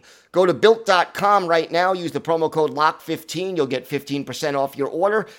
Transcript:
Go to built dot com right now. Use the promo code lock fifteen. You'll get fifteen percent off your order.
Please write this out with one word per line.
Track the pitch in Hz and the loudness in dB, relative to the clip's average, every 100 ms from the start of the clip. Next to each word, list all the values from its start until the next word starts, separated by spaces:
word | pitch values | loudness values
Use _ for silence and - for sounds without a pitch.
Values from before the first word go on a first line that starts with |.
| - - _ | -20 -20 _
Go | 170 185 | 2 2
to | |
built | 139 208 226 226 | 4 4 4 2
dot | 185 151 | 2 2
com | - 196 202 175 | 0 2 2 4
right | 165 160 | 0 0
now. | 165 180 | 0 0
Use | 185 165 | 0 -4
the | 139 | -6
promo | 143 165 156 | -2 0 0
code | 160 151 | 0 -2
lock | 139 156 160 | 2 0 0
fifteen. | - 160 - 160 185 175 | -6 -8 -6 -8 -4 -2
You'll | 135 | -2
get | 131 127 | -2 -4
fifteen | 143 - 143 135 | -8 -4 -6 -6
percent | 123 151 139 | -6 -4 -2
off | 135 - | -2 -4
your | 139 | -6
order. | 160 196 214 - | 0 0 0 -4